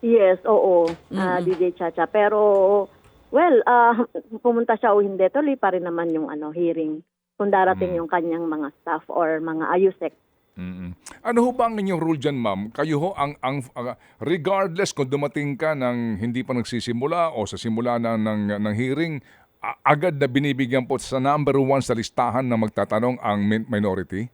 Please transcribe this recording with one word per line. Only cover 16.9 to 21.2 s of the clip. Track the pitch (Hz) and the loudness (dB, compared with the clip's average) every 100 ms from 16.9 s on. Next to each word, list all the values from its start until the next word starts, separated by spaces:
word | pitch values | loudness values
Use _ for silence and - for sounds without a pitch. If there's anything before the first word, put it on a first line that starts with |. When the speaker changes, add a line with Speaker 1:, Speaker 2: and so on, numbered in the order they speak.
| 117 139 170 170 123 | -4 -2 0 -2 -2
Speaker 3:
o | |
sa | 101 92 | -6 -6
simula | 120 110 120 120 | -4 -2 0 -2
na | 117 113 | 0 0
ng, | 107 107 104 104 | -2 -2 -2 -2
ng | 107 104 | -2 -2
hearing, | 127 135 165 147 - _ _ _ | -2 -2 -4 -6 -12 _ _ _
a-, | 110 - | -12 -4
agad | - 147 180 147 | 0 2 2 0
na | 139 | 0
binibigyan | 127 143 131 131 131 123 | 0 0 0 0 0 -2
po | 131 | -4
sa | - 135 | -4 -2